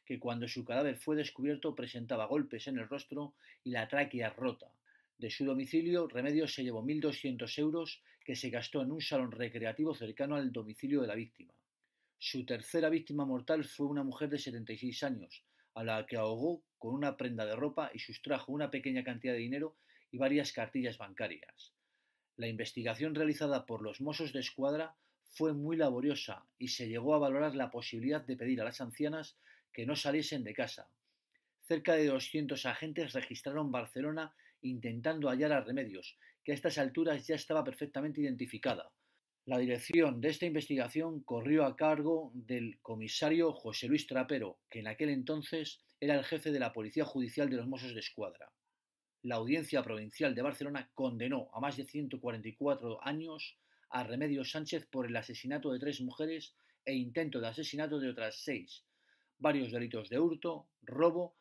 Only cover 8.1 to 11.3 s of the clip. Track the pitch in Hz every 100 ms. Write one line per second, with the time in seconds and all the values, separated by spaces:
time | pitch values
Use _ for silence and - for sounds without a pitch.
8.1 | - - 120 127 117 - 143 131 156 -
9.1 | 135 123 107 117 117 110 110 156 143 110
10.1 | - 139 147 131 117 107 107 135 143 117
11.1 | 110 117